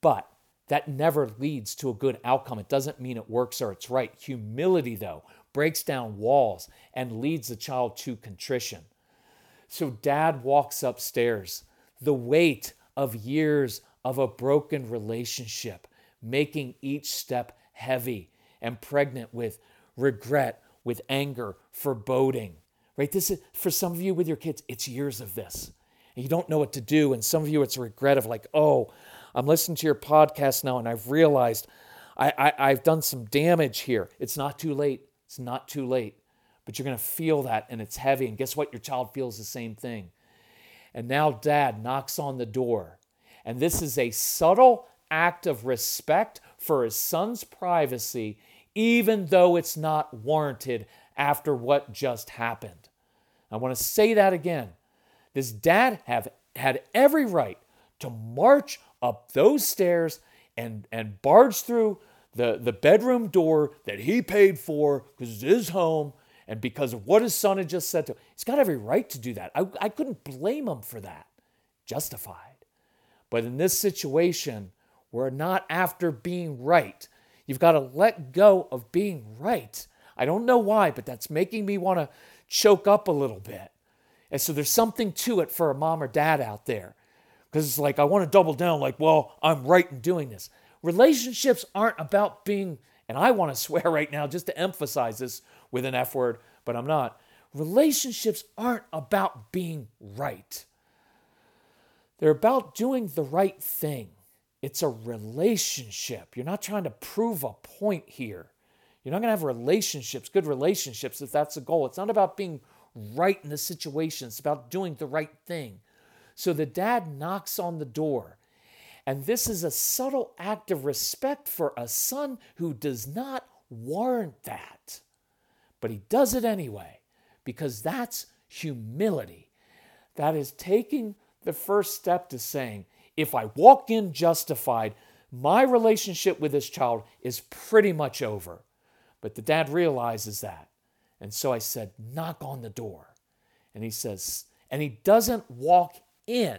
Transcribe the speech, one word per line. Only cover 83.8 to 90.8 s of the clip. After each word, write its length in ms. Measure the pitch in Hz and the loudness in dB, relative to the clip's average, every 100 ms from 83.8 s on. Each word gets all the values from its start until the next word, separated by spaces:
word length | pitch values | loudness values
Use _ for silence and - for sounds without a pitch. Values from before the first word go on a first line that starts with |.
| _ _ _ _ _ | _ _ _ _ _
And 120 | 139 | -6
so 120 | - | -2
there's 180 | 147 143 | -2 0
something 420 | - 226 - 220 | 2 2 0 -4
to 280 | - - 220 | -2 0 0
it 120 | 156 | 0
for 180 | - 165 | 0 0
a 40 | |
mom 280 | 135 156 165 | 2 0 -2
or 60 | 143 | 0
dad 320 | 151 151 156 | 2 2 2
out 260 | 117 107 - | 0 -8 -6
there. 300 | 113 90 _ _ _ _ _ _ | -6 -6 _ _ _ _ _ _
'Cause 120 | 156 | -2
it's 140 | 151 131 | -2 0
like, 200 | 143 139 | 0 4
I 60 | |
wanna 220 | 143 202 170 | 4 4 6
double 280 | 196 170 | 6 6
down, 260 | 135 175 156 | 2 0 2
like, 180 | 139 127 | 0 2
"Well, 380 | 160 156 - - | 6 6 4 0
I'm 240 | 151 156 | 2 2
right 260 | 131 180 175 | 6 6 6
in 100 | 135 | -2
doing 300 | 117 180 139 | -2 -2 -2
this." 200 | 104 - _ _ _ | -10 -18 _ _ _